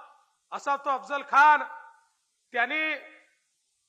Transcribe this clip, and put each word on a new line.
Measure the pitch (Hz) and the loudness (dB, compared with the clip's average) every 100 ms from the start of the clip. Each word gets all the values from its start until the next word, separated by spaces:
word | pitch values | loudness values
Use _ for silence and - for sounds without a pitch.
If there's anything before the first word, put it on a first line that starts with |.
| - _ _ _ - | -20 _ _ _ -16
असा | 196 - 277 | -10 -4 -4
तो | 294 | -2
अफजल | 262 202 285 | -6 -4 -8
खान, | - 254 302 285 262 - - _ _ _ _ _ _ | 0 4 6 6 2 -14 -20 _ _ _ _ _ _
त्याने | 240 247 302 311 285 - - _ _ _ _ _ _ | -4 -2 -2 -4 -6 -12 -20 _ _ _ _ _ _